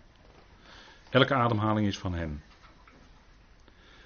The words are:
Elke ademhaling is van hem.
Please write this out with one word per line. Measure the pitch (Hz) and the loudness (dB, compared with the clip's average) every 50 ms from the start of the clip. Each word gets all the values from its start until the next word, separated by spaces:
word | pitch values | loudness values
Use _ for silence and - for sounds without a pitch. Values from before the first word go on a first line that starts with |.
| - - - - - - - - - - - - - - - - - - - - - - | -20 -20 -20 -20 -20 -20 -20 -20 -20 -20 -20 -20 -20 -20 -20 -20 -20 -20 -20 -20 -10 0
Elke | - 123 135 - 139 | 2 2 4 4 2
ademhaling | 131 120 120 113 104 110 107 107 107 107 | 2 2 2 0 0 0 0 2 2 0
is | 101 95 - | -2 -2 -4
van | - 92 90 | -6 -8 -6
hem. | 85 82 78 73 76 - - - - - - - - - - - - - - - - - - - - - - - - - - - - - - - - - | -6 -6 -8 -8 -10 -12 -18 -20 -20 -20 -20 -20 -20 -20 -20 -20 -20 -20 -20 -20 -20 -20 -20 -20 -20 -20 -20 -20 -20 -20 -20 -20 -20 -20 -20 -20 -20 -20